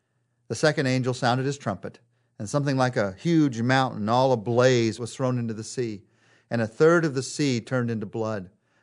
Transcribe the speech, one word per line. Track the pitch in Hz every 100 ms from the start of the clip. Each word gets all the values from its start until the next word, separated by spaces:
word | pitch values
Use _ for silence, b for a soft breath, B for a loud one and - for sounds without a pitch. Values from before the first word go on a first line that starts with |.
| _ _ _ _ -
"The | 117
second | 156 151 131
angel | 127 123
sounded | 123 123 127 131
his | 139
trumpet, | 117 95 - - _ _ _ -
and | 104
something | 147 143 131
like | 127 127
a | 101
huge | 95 170 165 143 113
mountain, | 120 135 127 107 104
all | 123 135
ablaze, | 120 104 120 127 123 113 104
was | 120
thrown | - 131 123
into | 117
the | 107
sea. | 110 - 117 101 _ b b b b
And | 117
a | 110
third | - 156 170
of | 160
the | 131
sea | 127 - 147 120
turned | 107 127 120
into | 113 104
blood. | 117 110 104 92 _ _ _